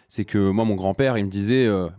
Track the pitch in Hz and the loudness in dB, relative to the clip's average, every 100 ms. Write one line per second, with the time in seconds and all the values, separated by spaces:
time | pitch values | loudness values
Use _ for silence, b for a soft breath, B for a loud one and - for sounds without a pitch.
0 | b - 101 107 98 98 110 98 95 95 | b -8 -4 0 2 2 0 0 -2 0
1 | 135 120 101 98 101 127 120 98 87 | 0 0 -2 -4 0 2 2 2 -2